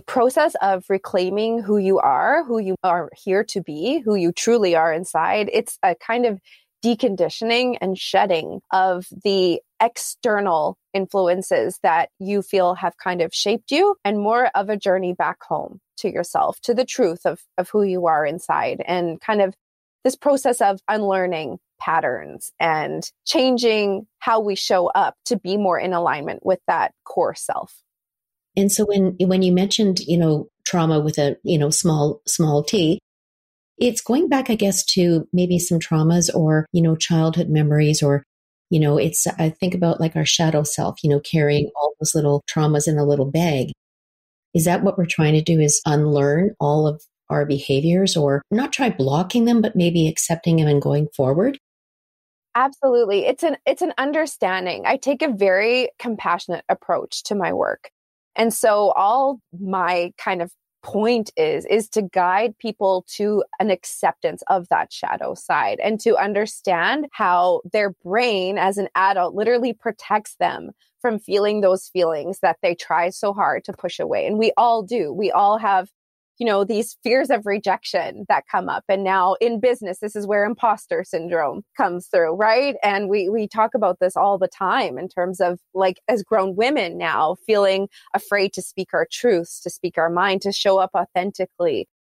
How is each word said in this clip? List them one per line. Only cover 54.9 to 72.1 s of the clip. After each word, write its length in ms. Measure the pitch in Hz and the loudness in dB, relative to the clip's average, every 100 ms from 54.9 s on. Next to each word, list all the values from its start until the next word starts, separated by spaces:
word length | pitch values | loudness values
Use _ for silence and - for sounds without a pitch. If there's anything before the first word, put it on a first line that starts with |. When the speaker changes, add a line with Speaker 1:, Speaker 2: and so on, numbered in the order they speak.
| 269 | -2
Speaker 1:
take 240 | 262 285 | 0 -2
a 100 | 311 | -2
very 580 | 202 196 185 220 254 247 - | 0 2 2 2 0 -2 -6
compassionate 680 | 240 208 185 175 - 170 - | -8 -6 -2 -4 -4 -6 -4
approach 540 | 185 - 170 - - | -4 -2 -4 -4 -10
to 120 | - 202 | -6 -4
my 180 | 165 | -2
work. 360 | 185 52 - - _ _ _ _ - | -2 -2 -4 -10 _ _ _ _ -2
And 180 | 226 | 0
so 380 | - 220 208 202 | 2 2 4 2
all 480 | - 196 254 269 254 _ 175 | 2 2 2 0 -2 _ -12
my 540 | 190 190 175 180 175 - | -6 -2 0 0 -2 -6
kind 240 | - 185 | -6 -4
of 100 | 175 _ _ _ | -6 _ _ _
point 480 | - 202 220 240 214 - | -8 -2 2 0 -2 -2
is, 280 | 156 143 - | 0 0 0
is 220 | 214 214 | 0 0
to 120 | 220 | -4
guide 560 | 190 185 180 190 233 - | -2 0 0 2 -2 -4
people 460 | 233 - 196 185 - - | -10 -2 0 0 -4 -6
to 280 | 208 208 - - | -2 -2 -2 -2
an 120 | 208 | -2
acceptance 720 | 185 - - 180 - 165 170 - | -2 -4 -4 -2 -2 -4 -6 -2
of 180 | 190 175 | -2 0
that 220 | 151 - | -2 -4
shadow 420 | - - - 65 | -8 -8 -6 -6
side 460 | - - 147 107 107 | -8 -4 -2 0 -2
and 200 | 202 214 | -2 -2
to 160 | 233 208 | 2 2
understand 880 | 202 202 214 - - 170 180 285 294 | 2 -2 -4 -6 -2 0 0 -2 -4
how 480 | - 196 180 180 170 175 | -2 0 2 4 2 0
their 240 | 214 202 175 | -2 -2 -4
brain 540 | 175 208 247 196 185 196 | -4 -2 0 0 -2 -2
as 200 | 185 196 | -2 -2
an 120 | 196 | -4
adult 400 | - 190 190 175 | 0 2 2 -2
literally 400 | 196 214 247 247 | -2 0 0 0
protects 600 | 226 233 214 - 214 - - | -4 -8 -8 -2 -2 -4 -4
them 320 | 175 127 165 - _ _ | -4 -4 -12 -18 _ _
from 180 | 240 214 | -4 -4
feeling 420 | - 196 208 214 | -2 0 0 2
those 260 | 196 185 - | 2 2 -2
feelings 520 | 185 165 | -2 -2